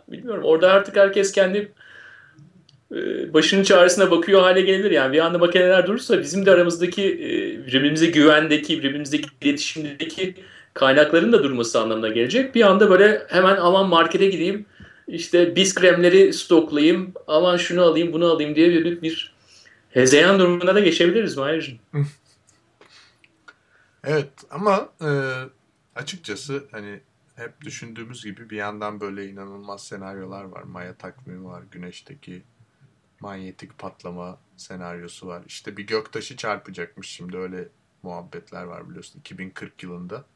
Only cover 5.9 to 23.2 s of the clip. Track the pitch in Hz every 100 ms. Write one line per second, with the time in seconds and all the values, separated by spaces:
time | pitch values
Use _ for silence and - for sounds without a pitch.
5.9 | 226 - 208 147 185 196 180 175 165 175
6.9 | 196 196 - 151 - - - 131 131 143
7.9 | 156 165 147 147 151 156 147 147 160 135
8.9 | 147 143 147 143 _ 143 143 - 160 151
9.9 | 143 160 170 185 185 - - _ - 135
10.9 | 139 151 170 208 226 143 123 117 120 113
11.9 | 110 110 113 123 214 262 233 208 196 208
12.9 | 180 208 214 - 175 185 196 175 190 190
13.9 | 170 165 175 196 175 170 202 208 _ -
14.9 | _ - 165 - 175 175 175 190 - 180
15.9 | 175 175 190 196 - - 165 160 147 156
16.9 | 185 185 - - 156 180 175 - 175 175
17.9 | 156 165 151 170 160 151 151 170 170 165
18.9 | 170 160 160 - _ _ _ _ _ _
19.9 | 131 127 143 175 196 180 175 180 202 190
20.9 | 165 170 202 196 131 135 160 135 120 _
21.9 | 147 143 - _ _ _ _ _ _ _
22.9 | _ _ _